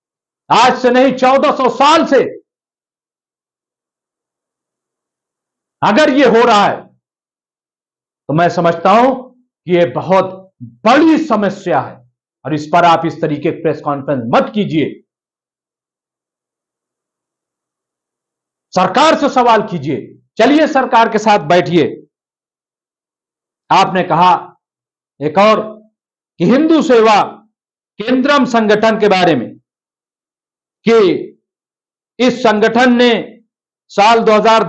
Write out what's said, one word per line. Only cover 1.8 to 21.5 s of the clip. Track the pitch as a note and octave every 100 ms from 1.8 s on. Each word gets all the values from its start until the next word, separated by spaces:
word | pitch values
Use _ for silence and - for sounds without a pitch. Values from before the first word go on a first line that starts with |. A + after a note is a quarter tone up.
| C#4 E4 C4+
से | C4 A#2 - _ _ _ _ _ _ _ _ _ _ _ _ _ _ _ _ _ _ _ _ _ _ _ _ _ _ _ _ _ _ _ _ _ _
अगर | D3+ A3 D4+
ये | C4 C4
हो | A3+
रहा | A#3+ G#3
है, | F3+ - - _ _ _ _ _ _ _ _ _ _ _ _ _ -
तो |
मैं | D3+ F3
समझता | F3 E3 E3 F#3+
हूं | G#3+ B3+
कि | B3+ - _ _ _ - F3
ये | E3+
बहुत | D3+ D3 F#3+ F#3 - - _ A#2 -
बड़ी | G#3+ C4+ E4 D4+
समस्या | - G#3+ G3 - F3+ D3
है | A#2 - _ _ _ _
और | C3+
इस | D3+ D3+
पर | F3
आप | E3+ D#3+ E3
इस | -
तरीके | D#3+ D3 E3+
की | -
प्रेस | D#3+ D3+
कॉन्फ्रेंस | D3+ C#3+ C#3 C#3 A2+
मत | A3+ C4+
कीजिए, | G#3 F3 D#3 B2 - _ _ _ _ _ _ _ _ _ _ _ _ _ _ _ _ _ _ _ _ _ _ _ _ _ _ _ _ _ _ _ _ _ _ _ _ _
सरकार | - F#3 F#3 D#4 D#4
से | C#4+
सवाल | C4 A#3+ A3
कीजिए, | G#3+ F3 C3+ B2+ - - _ -
चलिए | A#3 D4 D#4
सरकार | D4 C4 B3 A3+
के | G#3+
साथ | A3 G#3
बैठिए। | D3+